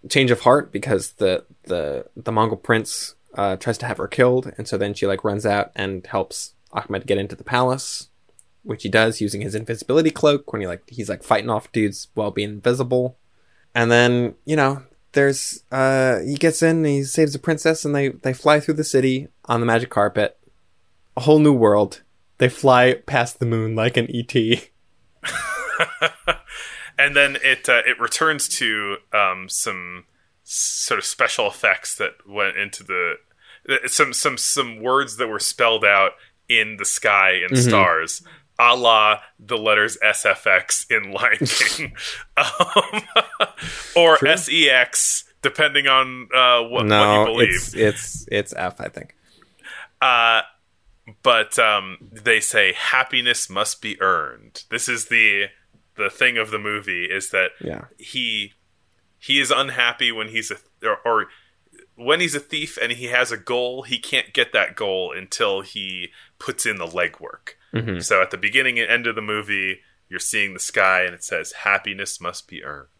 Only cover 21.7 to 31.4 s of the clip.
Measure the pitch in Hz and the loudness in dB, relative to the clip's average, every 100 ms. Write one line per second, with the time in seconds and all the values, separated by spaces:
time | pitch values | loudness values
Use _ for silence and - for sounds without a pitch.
21.7 | 104 98 - _ _ _ _ 127 - 139 | 6 2 -4 _ _ _ _ 0 4 6
22.7 | 123 127 123 - 139 117 - 120 113 110 | 8 6 2 -2 -2 -2 -2 -2 -2 -2
23.7 | 110 113 123 113 120 117 123 110 120 - | 0 0 0 -2 -6 -2 0 0 -2 -4
24.7 | _ _ _ _ _ - - - - - | _ _ _ _ _ -10 -8 -8 -8 -8
25.7 | - 165 - - - - - - - - | -4 -4 -2 -4 -2 -6 -6 -8 -16 -16
26.7 | - - - 143 143 139 139 135 127 - | -16 -10 0 2 4 2 2 0 0 2
27.7 | 120 117 123 117 - 160 147 - - 120 | 2 2 -2 -4 0 -2 0 -4 -2 -2
28.7 | 107 101 98 _ 110 98 92 95 - 117 | -2 -4 -8 _ 0 0 -2 -6 -4 -4
29.7 | 95 90 90 _ _ _ _ - - - | -6 -12 -18 _ _ _ _ -10 -6 -4
30.7 | - - 107 - - 117 - | -4 -4 -4 -4 -2 -2 0